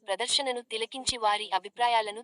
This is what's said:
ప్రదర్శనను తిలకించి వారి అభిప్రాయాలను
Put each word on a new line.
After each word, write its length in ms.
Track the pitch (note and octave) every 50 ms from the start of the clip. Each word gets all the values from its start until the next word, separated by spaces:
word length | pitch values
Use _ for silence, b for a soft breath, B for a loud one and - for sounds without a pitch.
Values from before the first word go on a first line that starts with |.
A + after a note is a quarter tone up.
| _
ప్రదర్శనను 540 | - F#3+ F#3 A#3 B3 - C#4+ C#4 C4 B3 A#3+
తిలకించి 560 | A#3+ - A3 A3 A3+ A3+ - C4+ B3+ - B3
వారి 320 | A#3+ A3 G#3 G#3 G#3 G#3+ G3+ G3
అభిప్రాయాలను 680 | F#3 F#3 G3+ - A#3 A#3+ A#3+ A#3 A3+ G#3+ G#3 G3+ A3